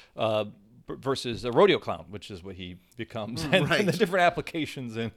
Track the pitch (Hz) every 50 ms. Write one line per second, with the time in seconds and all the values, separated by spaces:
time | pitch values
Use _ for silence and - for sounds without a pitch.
0 | - _ _ - 113 110 110 107 104 107 - - _ _ 123 123 _ - 101 -
1 | 104 135 131 - - 123 113 92 110 123 117 147 202 196 151 107 - - 95 82
2 | 80 - 101 104 - - 104 87 85 98 92 92 92 90 90 87 _ _ _ -
3 | 113 - - 113 104 110 120 156 165 143 160 190 156 135 165 147 208 180 143 175
4 | 220 170 190 185 175 170 - 156 147 - - 165 147 - - 143 127 117 110 113
5 | 117 110 -